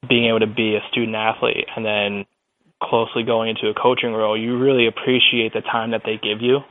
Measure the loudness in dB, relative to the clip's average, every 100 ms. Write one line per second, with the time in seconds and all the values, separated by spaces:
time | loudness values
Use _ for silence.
0 | 0 2 2 2 0 0 0 0 -2 -4
1 | -2 -2 -2 0 -2 -2 -6 -6 -4 -2
2 | -2 -4 -10 _ _ _ _ _ -2 0
3 | 0 -2 0 0 0 -2 -4 2 2 2
4 | -2 0 0 0 0 2 4 6 4 2
5 | 0 4 4 2 -2 -4 -4 -4 -2 -4
6 | -4 -6 -4 -2 2 0 0